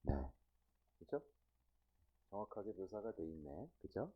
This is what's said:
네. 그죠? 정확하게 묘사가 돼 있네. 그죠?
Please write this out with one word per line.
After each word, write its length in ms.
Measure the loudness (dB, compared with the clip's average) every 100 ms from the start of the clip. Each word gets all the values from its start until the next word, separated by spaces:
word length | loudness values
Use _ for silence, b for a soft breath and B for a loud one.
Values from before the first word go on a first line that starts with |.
네. 280 | 6 6 4 -4 _ _ _ _ _ _
그죠? 220 | -2 -2 -2 _ _ _ _ _ _ _ -20 _ _
정확하게 420 | -4 -2 -2 -2
묘사가 400 | -2 -2 -2 -2
돼 120 | -2
있네. 440 | -2 -2 -6 -6 -6 -8
그죠? 300 | -2 0 0